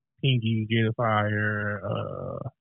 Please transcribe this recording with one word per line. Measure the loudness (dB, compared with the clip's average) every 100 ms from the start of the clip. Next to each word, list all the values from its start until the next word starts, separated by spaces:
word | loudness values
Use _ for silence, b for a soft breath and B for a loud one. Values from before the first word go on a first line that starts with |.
| _ -2
Pinky, | 2 2 2 0 2
Jennifer, | 2 2 2 2 2 2 0 0 0 -2 -4 -4 -4 -4 -8 -8 -8
uh, | -10 _